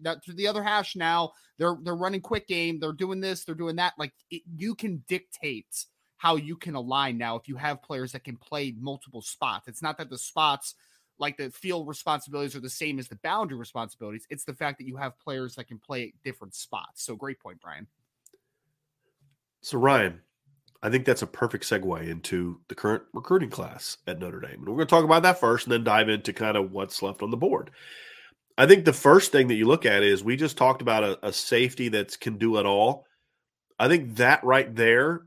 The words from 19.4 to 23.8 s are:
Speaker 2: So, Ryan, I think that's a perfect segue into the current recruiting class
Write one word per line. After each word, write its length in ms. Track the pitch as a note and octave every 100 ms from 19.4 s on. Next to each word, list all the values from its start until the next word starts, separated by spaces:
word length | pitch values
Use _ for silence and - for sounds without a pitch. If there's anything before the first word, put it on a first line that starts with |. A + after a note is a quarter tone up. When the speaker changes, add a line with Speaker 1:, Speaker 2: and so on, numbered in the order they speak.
| _ _
Speaker 2:
So, 180 | - B2+
Ryan, 440 | C3+ C3 F#2 E2+ _ _ _ _ _ -
I 80 | A2
think 160 | C3
that's 160 | C3 A#2+
a 60 | G#2
perfect 380 | - A#2 G#2
segue 420 | - G#2 F#2 E2 E2
into 540 | E2 - F2+ F2 F2 -
the 60 |
current 280 | - G#2 A2 -
recruiting 380 | A#2 A#2+ F#3 B2+
class 480 | - E2+ -